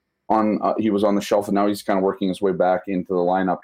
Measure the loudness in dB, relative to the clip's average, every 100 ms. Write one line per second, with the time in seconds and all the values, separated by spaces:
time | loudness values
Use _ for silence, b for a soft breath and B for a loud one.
0 | _ _ -2 0 2 0 0 0 0 2
1 | 2 0 0 0 0 0 0 -2 -2 0
2 | 0 0 -2 -2 -2 0 0 0 -2 -6
3 | -2 -2 0 0 0 -2